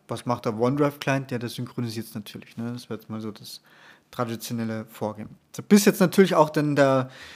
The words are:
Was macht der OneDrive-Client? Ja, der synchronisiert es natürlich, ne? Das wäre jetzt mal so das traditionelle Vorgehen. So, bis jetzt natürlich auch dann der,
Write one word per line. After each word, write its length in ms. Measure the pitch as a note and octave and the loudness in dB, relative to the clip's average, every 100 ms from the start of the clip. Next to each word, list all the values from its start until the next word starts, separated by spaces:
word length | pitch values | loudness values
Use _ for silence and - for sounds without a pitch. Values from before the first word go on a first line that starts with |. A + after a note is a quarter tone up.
| - | -10
Was 180 | A#2 B2 | -10 -4
macht 180 | A#2+ | -4
der 140 | B2+ G#2+ | -4 0
OneDrive-Client? 720 | B2 C#3+ C#3+ C#3+ C#3+ C3+ C3 | 0 2 0 0 -2 -2 -4
Ja, 80 | A#2+ | -8
der 100 | A#2 | -8
synchronisiert 580 | - B2 - A#2+ A2+ A2 | -8 -10 -6 -6 -6 -8
es 80 | |
natürlich, 420 | A2 - - - - | -12 -12 -16 -16 -10
ne? 160 | A#2 | -10
Das 180 | A#2+ - | -10 -12
wäre 80 | A2 | -14
jetzt 100 | - | -10
mal 120 | A2 | -10
so 100 | A2 | -10
das 300 | G2+ - - _ - - - _ | -12 -18 -20 _ -20 -20 -20 _
traditionelle 760 | - A#2 A2+ - A#2 A2 A2 A2 | -8 -6 -6 -8 -6 -4 -6 -10
Vorgehen. 420 | - G#2+ G#2+ G#2+ - _ | -6 -6 -6 -14 -18 _
So, 80 | - | -12
bis 220 | - G3+ | 4 6
jetzt 160 | G#3 F#3+ | 6 4
natürlich 340 | F3+ - F#3+ | 2 6 6
auch 160 | E3+ D3+ | 6 4
dann 240 | D3+ D3 | 4 0
der, 360 | C#3+ C#3 C3 B2+ - - | 4 4 4 0 -8 -20